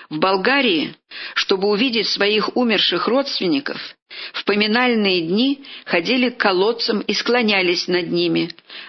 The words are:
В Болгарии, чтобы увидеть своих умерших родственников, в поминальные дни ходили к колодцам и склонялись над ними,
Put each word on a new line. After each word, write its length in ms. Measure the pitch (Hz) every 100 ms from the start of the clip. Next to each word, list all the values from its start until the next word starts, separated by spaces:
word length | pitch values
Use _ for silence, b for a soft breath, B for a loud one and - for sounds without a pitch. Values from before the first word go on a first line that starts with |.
| B
В 100 | 156
Болгарии, 760 | 185 196 190 277 247 165 - - _ B B
чтобы 340 | - - 196 202
увидеть 380 | 202 262 226 185
своих 500 | - 202 214 - 240
умерших 520 | 240 196 - 175 208
родственников, 720 | 254 277 - 185 139 - - - - _ B B
в 100 | -
поминальные 800 | - 208 214 233 247 233 202 180
дни 420 | 165 202 269 277 B B -
ходили 420 | 175 175 254 247
к 80 | 240
колодцам 640 | 208 185 208 233 - 208
и 140 | -
склонялись 760 | 202 - 240 214 196 180 180 -
над 220 | 180 165
ними, 400 | 170 170 165 165 - B B